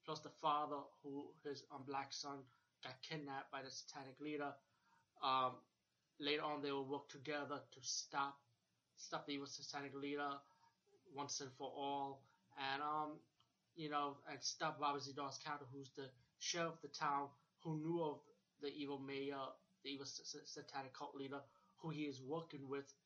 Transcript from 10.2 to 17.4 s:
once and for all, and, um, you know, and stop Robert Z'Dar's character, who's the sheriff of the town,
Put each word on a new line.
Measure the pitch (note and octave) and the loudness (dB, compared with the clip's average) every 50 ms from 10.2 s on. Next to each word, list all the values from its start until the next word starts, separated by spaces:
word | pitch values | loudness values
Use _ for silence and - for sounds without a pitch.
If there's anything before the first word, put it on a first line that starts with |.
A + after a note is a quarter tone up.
| C#3+ C#3+ C#3 C#3 - - - _ - - _ _ _ _ - - _ F#3 D3 | 2 0 0 -2 -6 -14 -20 _ -20 -20 _ _ _ _ -20 -20 _ -10 -4
once | C#3 C#3 C3+ - - | -4 -2 -2 0 -2
and | C#3+ C3 B2 | -2 -4 -4
for | - C#3+ B2+ - | -6 -6 -4 -2
all, | C#3 C#3 C#3 C#3+ C#3 C#3 C#3 - - - - - _ _ _ - C#3 C#3 C3+ C3+ | 0 2 2 2 2 2 0 -2 -6 -12 -20 -20 _ _ _ -4 0 2 2 4
and, | C#3+ | 4
um, | D3 D3+ D3+ D#3 D3+ D3 D#3 E3+ - _ _ _ _ _ _ _ _ _ _ | 4 4 4 4 4 2 -2 -8 -12 _ _ _ _ _ _ _ _ _ _
you | E3 D#3+ D3 | -2 0 4
know, | D3 D3 C#3+ C#3+ C#3 C3+ - D#3 | 4 4 4 4 0 -4 -8 -8
and | C#3+ B2+ | -8 -2
stop | - - - - E3 D#3 D3+ C3 | -2 -2 0 4 2 2 4 4
Robert | D3 C#3+ C#3+ C#3+ | 4 4 4 4
Z'Dar's | B2 C#3 C3 D3+ C#3+ C3+ C3+ | 0 -2 -2 -2 -2 -2 -2
character, | - - D#3 D3 D3 C#3+ B2 | -4 -2 -2 -2 -2 -4 -8
who's | C3 C#3 C3+ C3 _ | -8 -8 -8 -8 _
the | C#3+ C3+ B2+ - - - _ _ _ | -8 -8 -8 -10 -18 -20 _ _ _
sheriff | - - F3 F3 E3+ E3 D#3 | -2 0 4 4 2 2 2
of | - | -4
the | - | -10
town, | D3 - - D#3+ D3 C#3+ C#3+ C#3+ C#3 - - | -8 -2 2 4 6 6 4 2 0 -6 -14